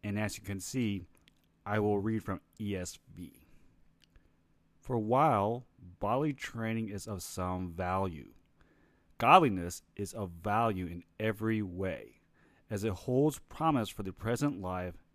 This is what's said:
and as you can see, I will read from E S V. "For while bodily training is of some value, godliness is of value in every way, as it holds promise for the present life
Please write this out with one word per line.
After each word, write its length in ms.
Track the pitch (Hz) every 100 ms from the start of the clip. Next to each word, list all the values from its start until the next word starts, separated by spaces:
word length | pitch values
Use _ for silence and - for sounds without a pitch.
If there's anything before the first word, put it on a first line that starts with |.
and 160 | 104 101
as 180 | 107 -
you 60 |
can 160 | 98 98
see, 480 | - 131 113 98 85 _ _ _ _ _
I 140 | - 107
will 220 | 104 101
read 240 | 104 110
from 160 | 104 90 _ -
E 140 | 104
S 240 | 95 90 - -
V. 320 | - 85 - - - - _ - _ _ - _ _ _ _ _ _
"For 180 | - 120
while 680 | 107 127 156 110 101 120 - _ 90 87
bodily 320 | 101 123 151
training 560 | 131 - 117 113 113 110
is 180 | 101 110
of 160 | 98
some 480 | - - 90 90 90
value, 640 | 82 90 95 98 76 50 - _ _ _ _ _ _ _ _
godliness 680 | 117 180 147 92 85 - _
is 180 | - 101
of 180 | - 98
value 560 | 85 104 104 117 92 87
in 180 | 87 - -
every 420 | 107 104 110 110
way, 600 | 101 87 95 67 55 - _ _ _ _ _
as 140 | 104
it 100 | 107
holds 460 | 90 - 127 151 -
promise 500 | - - 160 139 104
for 140 | -
the 100 | 95
present 480 | - 117 120 143 95
life 360 | 92 90 90 - _